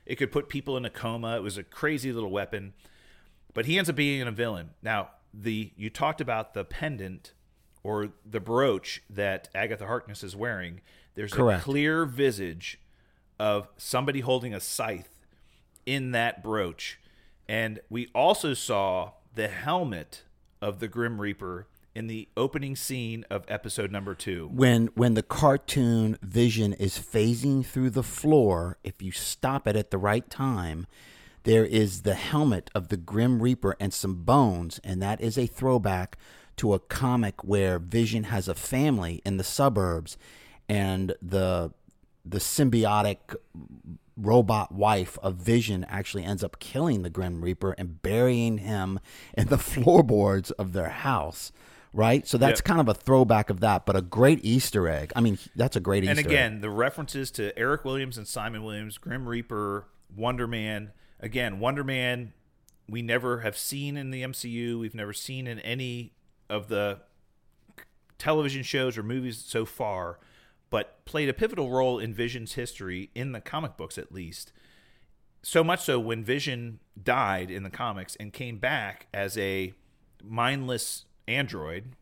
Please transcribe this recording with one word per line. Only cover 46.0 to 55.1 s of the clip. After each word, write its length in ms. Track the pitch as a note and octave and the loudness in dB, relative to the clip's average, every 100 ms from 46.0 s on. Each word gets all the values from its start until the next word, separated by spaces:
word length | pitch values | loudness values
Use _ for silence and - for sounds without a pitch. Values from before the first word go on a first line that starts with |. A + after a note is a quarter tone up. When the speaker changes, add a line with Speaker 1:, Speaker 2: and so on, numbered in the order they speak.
| F#2+ G2+ F2 | -6 -6 -4
Speaker 2:
ends 180 | G2 | -4
up 160 | G#2 - | -4 -8
killing 440 | - C3 E3 G#2 | -6 -2 2 2
the 60 | F2+ | -2
Grim 320 | F2 F2+ E2+ | -4 -4 -2
Reaper 300 | F2 F2+ F#2+ F2 | -4 -2 -2 -4
and 240 | F2+ D#2+ | -8 -8
burying 560 | F#2+ A2+ B2+ A#2+ A#2 G#2+ | -2 2 4 4 2 0
him 420 | G2 G#2 F#2 F#2+ - - - - | -2 -4 -2 -6 -8 -20 -6 0
in 100 | C3+ | 4
the 100 | C#3 | 2
<laughs> 20 | |
floorboards 920 | - C3 A#2+ E3+ B2 G#2 G2+ G2 - | 2 2 8 8 8 6 4 2 -2
of 220 | - F#2+ | -4 -4
their 160 | F#2 E2 | -2 -4
house, 640 | - C#3 G#2+ D#2 - - - - - - | -2 0 0 -2 -8 -14 -16 -20 -20 -8
right? 340 | G#2 A2+ C#3 - | 2 4 4 2
So 100 | A#2 | 4
that's 220 | C3+ A2 | 4 4
Speaker 1:
Yep. 60 | - | 4
Speaker 2:
kind 140 | E3 | 4
of 80 | A#2 | 4
a 40 | G#2 | 2
throwback 540 | - C3 A#2 G#2+ G#2 | 6 8 8 6 4
of 120 | F#2 | 2
that, 240 | A2 F#2 - | 2 2 2
but 100 | F#2+ | 0
a 60 | |
great 420 | F2+ G#2+ C3+ D#3+ | 2 6 8 8
Easter 460 | G#2+ B2+ - G#2 E2 | 4 2 2 2 2
egg. 240 | D2+ D#2 | 0 -2